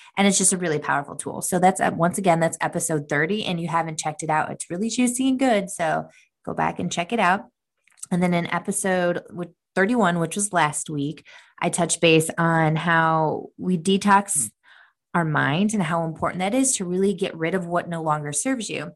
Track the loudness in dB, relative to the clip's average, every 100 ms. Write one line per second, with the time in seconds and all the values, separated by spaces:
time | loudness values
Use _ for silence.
0 | -8 2 2 4 2 2 0 -2 0 -2
1 | -4 -10 -10 -8 -2 4 4 4 0 2
2 | 0 2 2 4 2 0 -4 -2 -2 -2
3 | -2 0 0 -2 -4 -4 -2 -2 -2 -4
4 | -6 -6 -2 0 0 -6 -8 -6 -4 0
5 | 0 2 0 2 2 2 0 -4 -2 -2
6 | -4 -12 _ _ -8 -2 -2 -2 -4 -4
7 | -2 0 2 2 -2 _ _ _ _ _
8 | -4 0 2 2 0 -4 -4 -4 0 2
9 | 2 -2 -6 -12 -12 _ _ 0 2 4
10 | 2 2 0 -2 -2 2 2 0 -6 -4
11 | -4 -6 -14 -20 -20 -6 -4 0 -2 2
12 | 6 6 4 0 2 4 2 2 2 2
13 | 4 2 0 -2 -8 -8 -2 -2 2 2
14 | 4 4 4 -4 -6 -8 _ -20 _ _
15 | _ -2 0 2 2 2 0 0 -2 -2
16 | -4 -4 -4 -2 -2 0 0 0 -2 0
17 | 0 0 -4 -4 -2 -2 -2 -2 -2 -4
18 | -2 -2 -2 -4 -4 -4 -6 -8 -10